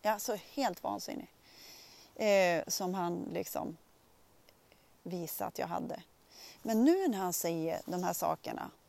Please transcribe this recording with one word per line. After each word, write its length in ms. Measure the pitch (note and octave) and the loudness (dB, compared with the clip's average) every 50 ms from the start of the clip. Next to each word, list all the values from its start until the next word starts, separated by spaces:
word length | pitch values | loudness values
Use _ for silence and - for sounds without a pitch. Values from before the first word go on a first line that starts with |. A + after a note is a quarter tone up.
ja, 160 | - G#3 A3 G#3 | 4 2 2 2
så 180 | - - A3 G3+ - - - | 0 -2 -4 -4 -4 -8 -4
helt 280 | - C4+ A3 F3 - | 0 0 0 0 -2
vansinnig. 460 | - - - G3+ - - - - - - _ _ _ - - - - - - - - - - - - - - | -4 -4 -4 -4 -6 -8 -8 -10 -10 -12 _ _ _ -20 -20 -20 -20 -20 -20 -20 -20 -20 -20 -20 -20 -20 -4
Eh, 480 | - A3 G#3+ G3+ G3 F#3 F3 E3+ D#3+ - | 0 4 6 8 8 8 6 6 2 0
som 280 | - F#3 - G3 F3+ F3+ | -2 -4 -2 -2 -2 -2
han 340 | F#3+ F3 F3 F3 F3 - - | 0 0 -2 -2 -2 -4 -4
liksom 440 | - F3+ - - - - - - E3 - - _ _ _ _ _ _ _ - _ _ _ _ - _ _ _ _ - _ _ _ _ _ | -4 -6 -6 -4 -6 -6 -6 -6 -8 -12 -18 _ _ _ _ _ _ _ -20 _ _ _ _ -20 _ _ _ _ -20 _ _ _ _ _
visade 460 | _ F3+ F3+ F3+ E3+ D#3 - - - - | _ -8 -6 -6 -6 -6 -6 -6 -6 -6
att 100 | - - | -4 -4
jag 80 | - | -4
hade. 360 | E3+ E3+ - - - - F3 - _ _ _ _ _ - - - - - - | -2 -4 -4 -4 -6 -8 -10 -12 _ _ _ _ _ -20 -20 -20 -20 -20 -10
Men 220 | - A3+ A3+ A3 A#3+ | -4 0 4 6 6
nu 240 | D4 F4 F#4+ G4 E4 | 6 6 6 4 0
när 100 | A3+ F#3+ | 0 0
han 140 | F#3+ F3+ | -2 -2
säger 480 | F3 - - E3+ E3 E3 D#3+ E3 D#3+ - - | -2 -2 -2 -2 0 0 -2 -2 -4 -4 -6
de 200 | - F3+ F3+ F3+ | -6 -4 -2 -2
här 80 | F3 | -2
sakerna 580 | F3 - - E3 D#3+ - - - - - - - - _ _ | -2 0 0 -2 -2 -2 -6 -10 -8 -8 -10 -12 -12 _ _